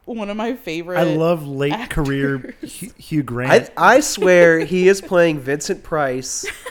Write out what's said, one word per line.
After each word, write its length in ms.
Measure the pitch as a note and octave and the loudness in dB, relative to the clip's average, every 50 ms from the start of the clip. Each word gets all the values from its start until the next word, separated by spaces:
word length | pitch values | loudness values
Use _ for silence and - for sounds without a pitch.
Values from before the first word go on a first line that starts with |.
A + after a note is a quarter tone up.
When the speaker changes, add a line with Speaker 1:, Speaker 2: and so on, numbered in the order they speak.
| _ | _
Speaker 1:
one 240 | - A#3+ A3+ G3+ G3+ | -12 -10 -8 -8 -8
of 80 | G#3 | -6
my 160 | G#3+ A3 A#3 C4 | -6 -4 -6 -6
favorite 420 | A#3+ - E3 D#3+ E3+ E3 F3 F3+ | -6 -8 -8 -8 -8 -6 -4 -2
Speaker 2:
I 60 | E3 E3+ | 0 0
love 420 | D#3+ D#3 D#3 D#3+ E3+ F3 D#3+ D3 | 0 2 0 2 0 0 -2 -4
late 440 | C#3+ C#3 C3+ C#3+ D3 F#3+ A3 B3 - | -8 -4 -2 -2 -2 -2 -4 -6 -6
career 480 | - E3+ D3 C3+ C#3 C#3 C#3 C#3 C#3 | -4 -4 -2 -2 -2 -2 0 -2 -2
Speaker 1:
actors. 340 | C3 - - - - D#4 - | -4 -8 -12 -16 -16 -16 -16
Speaker 2:
Hugh, 200 | - - F3+ - - | -14 -16 -16 -18 -18
Hugh 260 | _ - - D#3 D3+ C3 | _ -12 -4 -4 -4 -2
Grant. 460 | B2 A#2+ B2 B2+ C3 E3 D#3 - - - | -2 -4 -4 0 2 2 2 2 0 -4
Speaker 3:
I, 200 | C#3+ E3 G3+ A#3+ | 2 4 6 6
I 40 | C#4+ | 4
swear 600 | D4 - - G3+ F#3 F#3 F3+ F3 F3 E3 E3 D#3+ | 4 0 -4 0 4 6 6 8 8 6 6 2
he 280 | D#3+ - F#3 F3+ F3+ | 0 -2 0 4 4
is 140 | F#3+ G3 F#3+ | 4 4 2
playing 380 | - - F#3+ F3 E3+ E3 D#3 C#3+ | -2 -2 2 2 4 4 2 -2
Vincent 420 | B2+ C3+ C#3+ D3+ - - F#3 G3+ - | -4 -6 -6 -6 -4 -6 -8 -8 -6
Price 600 | - E3 D3+ C#3+ C3 B2+ C3 B2+ - - - - G#4 - - - B4 | -6 -4 -2 -2 -2 -4 -6 -8 -8 -10 -8 -10 -10 -12 -14 -16 -18